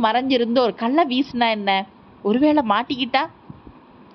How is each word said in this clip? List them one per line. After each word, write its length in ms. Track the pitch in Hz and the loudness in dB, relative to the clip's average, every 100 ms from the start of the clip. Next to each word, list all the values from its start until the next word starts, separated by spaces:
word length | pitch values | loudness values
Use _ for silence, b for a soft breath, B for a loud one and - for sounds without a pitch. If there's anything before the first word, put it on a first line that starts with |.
மறைஞ்சிருந்து 580 | 220 233 262 254 233 240 | 0 0 0 0 2 2
ஒரு 160 | 240 | 0
கல்லை 300 | 185 233 294 | 0 -2 0
வீசினா 460 | 320 254 - 240 233 | 0 0 -2 -2 -2
என்ன? 200 | 214 196 190 190 - - - | 0 0 -2 -2 -12 -20 -8
ஒருவேளை 400 | 202 233 302 302 233 | -2 2 4 2 2
மாட்டிக்கிட்டா? 540 | 202 254 254 254 262 320 - - - - - - - - | 0 -2 -4 -2 -2 -2 -8 -20 -20 -20 -20 -20 -20 -20